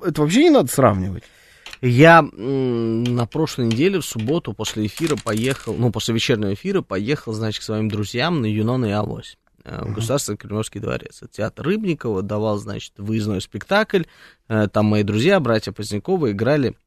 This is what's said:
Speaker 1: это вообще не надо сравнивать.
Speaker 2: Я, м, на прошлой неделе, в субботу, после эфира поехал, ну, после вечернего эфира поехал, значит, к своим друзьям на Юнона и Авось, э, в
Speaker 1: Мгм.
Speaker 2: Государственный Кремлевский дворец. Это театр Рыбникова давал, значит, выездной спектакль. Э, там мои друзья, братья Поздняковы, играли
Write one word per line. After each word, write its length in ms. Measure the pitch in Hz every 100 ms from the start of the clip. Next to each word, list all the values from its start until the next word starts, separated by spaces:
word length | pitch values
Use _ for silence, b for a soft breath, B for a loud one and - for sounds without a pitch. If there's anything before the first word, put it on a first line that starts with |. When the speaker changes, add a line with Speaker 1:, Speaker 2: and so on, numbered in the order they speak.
Speaker 1:
это 160 | 180 151
вообще 240 | 151 208
не 60 | 339
надо 200 | 285 135
сравнивать. 540 | - 127 98 95 90 B B B B B B
Speaker 2:
Я, 380 | 127 120 160 165
м, 840 | 143 - 117 139 127 117 113 113
на 220 | 120 120 117
прошлой 400 | 147 156 - 117
неделе, 340 | 113 175 196
в 40 |
субботу, 480 | - 117 110 165 -
после 340 | 101 107 - 107
эфира 300 | - 160 123
поехал, 580 | - 110 123 135 -
ну, 160 | 87 120
после 240 | 107 -
вечернего 400 | 113 - 107 104
эфира 260 | 101 190 190
поехал, 520 | - 95 104 143 -
значит, 280 | 107 110 104
к 40 |
своим 240 | - 107 107
друзьям 520 | 104 101 117 156 170
на 60 | 110
Юнона 400 | 107 110 127 113
и 40 |
Авось, 460 | 104 107 - - - _ _
э, 140 | - -
в 60 | -
Speaker 1:
Мгм. 80 |
Speaker 2:
Государственный 420 | 104 113 139 - 104
Кремлевский 400 | 98 104 110 104
дворец. 380 | 107 - - -
Это 100 | -
театр 340 | - 110 - 110
Рыбникова 560 | 214 208 151 123 95
давал, 340 | 98 107 110 104
значит, 360 | 104 101 - -
выездной 420 | 101 110 107 98
спектакль. 600 | - 104 - 202 214 190 160 b b b -
Э, 200 | 110 104
там 180 | 107 107
мои 160 | 107
друзья, 360 | 101 104 147 196
братья 320 | 120 113 -
Поздняковы, 580 | - 101 101 - 185 135
играли 460 | 101 113 147 117 -